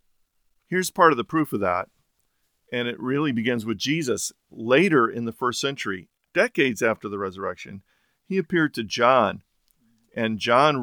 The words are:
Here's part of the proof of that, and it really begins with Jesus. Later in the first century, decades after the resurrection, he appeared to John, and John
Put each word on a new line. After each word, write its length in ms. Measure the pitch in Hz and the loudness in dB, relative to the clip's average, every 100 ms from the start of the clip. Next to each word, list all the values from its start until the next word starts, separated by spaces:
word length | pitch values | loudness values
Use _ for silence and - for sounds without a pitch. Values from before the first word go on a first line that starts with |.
| _ _ _ _ _ _ - | _ _ _ _ _ _ -6
Here's 220 | 180 180 | -4 -2
part 220 | - 170 | 4 4
of 60 | 123 | 4
the 40 | |
proof 300 | - 160 147 | 0 -2 -2
of 80 | 110 | -2
that, 300 | 92 90 - _ _ _ _ _ _ _ _ | -2 -2 -4 _ _ _ _ _ _ _ _
and 160 | 123 120 | -6 -6
it 100 | 117 | -6
really 340 | 127 143 156 | -4 -2 -2
begins 340 | 117 113 120 110 | -2 -2 -2 -4
with 100 | 101 | -4
Jesus. 560 | 131 165 131 101 - - _ | -4 -2 -2 -4 -6 -12 _
Later 560 | 117 113 139 190 147 110 | -8 2 4 6 4 2
in 200 | 113 117 | -2 -8
the 60 | |
first 280 | - 123 117 | -4 -4 -4
century, 480 | 139 139 107 92 - _ _ | -6 -6 -8 -8 -12 _ _
decades 480 | 170 233 - 135 104 | 0 0 0 -2 0
after 300 | 117 107 104 | -2 -2 -6
the 80 | 101 | -8
resurrection, 640 | 95 92 95 92 - 98 - _ _ _ - | -8 -8 -10 -10 -14 -18 -20 _ _ _ -6
he 100 | 190 | -4
appeared 360 | 160 170 151 | 0 0 0
to 80 | - | -2
John, 600 | 104 - 120 131 98 95 - _ _ _ _ _ _ | -6 2 4 4 2 -2 -14 _ _ _ _ _ _
and 280 | 120 113 110 | -6 -4 -2
John 380 | 117 120 151 139 | 2 4 4 2